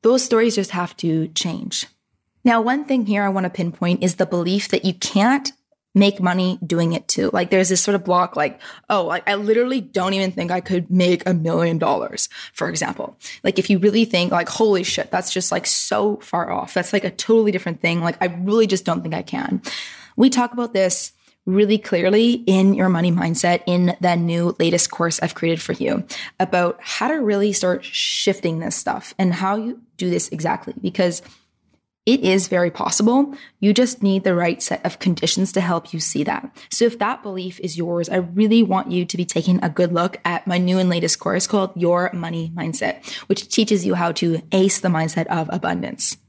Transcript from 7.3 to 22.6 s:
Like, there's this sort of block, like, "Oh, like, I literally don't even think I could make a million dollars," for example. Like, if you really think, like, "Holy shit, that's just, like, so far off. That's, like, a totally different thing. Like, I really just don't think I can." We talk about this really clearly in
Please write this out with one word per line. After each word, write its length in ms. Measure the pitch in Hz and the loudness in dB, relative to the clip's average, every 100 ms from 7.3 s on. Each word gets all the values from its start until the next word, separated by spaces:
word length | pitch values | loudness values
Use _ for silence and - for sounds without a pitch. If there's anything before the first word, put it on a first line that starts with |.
Like, 180 | 185 175 | 0 2
there's 180 | 190 185 | 2 4
this 120 | 185 | 2
sort 140 | - | 2
of 80 | 202 | 0
block, 320 | 185 180 180 | 2 0 2
like, 260 | 160 147 - - - _ | -2 -4 -4 -20 -20 _
"Oh, 140 | 208 | -2
like, 180 | 170 170 - | 0 -2 -2
I 80 | 202 | -2
literally 440 | 208 220 247 262 | 2 2 2 0
don't 320 | 175 185 185 | -4 -2 0
even 200 | 190 190 | 0 -2
think 180 | 185 170 | -4 -4
I 100 | 180 | -4
could 300 | - 185 170 | -2 -2 2
make 320 | 180 180 175 | 4 4 4
a 80 | - | 2
million 460 | 175 160 165 170 165 | 0 0 0 0 0
dollars," 500 | 160 101 58 - - - - | 0 -2 -4 -6 -6 -8 -16
for 160 | - 175 | -6 -6
example. 480 | 160 - - - - - - | -4 -4 -6 -10 -10 -18 -4
Like, 160 | - 196 | -2 0
if 100 | 185 | 2
you 80 | 196 | 4
really 260 | 202 214 | 4 4
think, 280 | 226 180 180 | 2 2 2
like, 160 | 175 - | 0 -2
"Holy 340 | - 220 190 | 0 2 2
shit, 300 | 180 - - | 0 -4 -2
that's 200 | 180 180 | -4 -2
just, 200 | - 180 | -2 -2
like, 140 | 180 - | -2 0
so 520 | - - 214 208 202 | -2 0 0 0 -2
far 300 | - 175 - | -4 -4 -2
off. 240 | - - | -4 -4
That's, 180 | - 175 | -4 0
like, 120 | 208 | -2
a 60 | 190 | -2
totally 420 | - - 226 214 | -6 2 4 4
different 280 | 180 - 165 | 0 -4 -2
thing. 220 | 170 170 | -2 0
Like, 140 | 170 165 | -2 -2
I 60 | 180 | -4
really 400 | 170 185 220 220 | -2 0 2 4
just 180 | 190 | 2
don't 180 | - 170 | 0 -4
think 120 | 170 | -4
I 80 | 160 | -8
can." 400 | - - - 185 - - - - - - | -6 -6 -4 -4 -6 -12 -14 -18 -14 2
We 140 | 254 | 2
talk 220 | 254 240 | 4 -2
about 220 | 240 240 | -2 -4
this 380 | 196 185 180 - _ _ _ - | 0 0 0 -6 _ _ _ -2
really 320 | 185 208 214 | 2 4 2
clearly 640 | - 175 185 208 233 240 - | 0 0 2 4 4 2 2
in 280 | 190 | 4